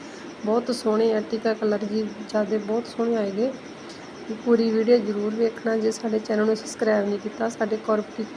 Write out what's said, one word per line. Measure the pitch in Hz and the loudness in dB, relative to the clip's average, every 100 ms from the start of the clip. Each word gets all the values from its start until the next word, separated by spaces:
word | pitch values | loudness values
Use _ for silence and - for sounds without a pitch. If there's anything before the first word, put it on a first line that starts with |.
| - - - - | -14 -14 -14 -6
ਬਹੁਤ | 214 233 233 | 0 0 0
ਸੋਹਣੇ | 240 220 214 226 | -2 0 2 4
ਆ। | 214 214 | 2 -2
ਟਿਕਾ | 226 226 | -2 0
ਕਲਰ | 214 220 208 | 0 0 0
ਜੀ | 208 214 | 0 -2
ਜ਼ਿਆਦਾ | 214 - - 214 196 214 | -2 -6 -4 -2 0 -2
ਬਹੁਤ | 202 226 233 | 0 -2 -2
ਸੋਹਣੇ | - 233 226 | -2 0 0
ਆਏ | 202 | 0
ਗੇ। | 196 254 262 - - - - - - - 220 | 0 -2 -2 -12 -16 -16 -16 -16 -12 -10 -4
ਪੂਰੀ | 240 233 226 | 4 4 6
ਵੀਡੀਓ | 220 220 247 | 4 6 6
ਜ਼ਰੂਰ | 208 208 208 | 4 0 -2
ਵੇਖਣਾ। | 220 226 226 233 226 | 2 0 0 0 2
ਜੇ | 220 | 0
ਸਾਡੇ | 226 233 214 | 0 -2 -2
ਚੈਨਲ | 214 214 214 | 0 2 2
ਨੂੰ | 220 | 2
ਸਬਸਕ੍ਰਾਈਬ | - - 220 214 202 | -2 0 2 4 2
ਨਹੀਂ | 202 | -2
ਕੀਤਾ, | 214 - 226 | -4 -4 -4
ਸਾਡੇ | 233 214 220 214 | -2 -2 0 2
ਕੌਰ | 214 | 0
ਬੁਟੀਕ | 208 - 214 | 0 -6 -8